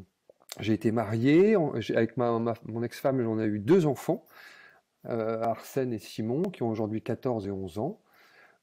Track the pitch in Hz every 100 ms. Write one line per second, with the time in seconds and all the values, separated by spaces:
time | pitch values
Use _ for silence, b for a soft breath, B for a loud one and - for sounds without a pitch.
0 | 95 _ _ _ - - 104 107 113 113
1 | 107 113 131 160 202 214 147 117 - 120
2 | 113 - 117 117 117 110 - 113 117 -
3 | 143 135 113 110 110 104 104 190 156 127
4 | - 180 - B B B B B _ _
5 | - 117 110 113 113 110 - 139 127 110
6 | - - 110 135 190 - 120 110 107 107
7 | - 110 131 113 98 98 92 104 139 220
8 | _ b b b b b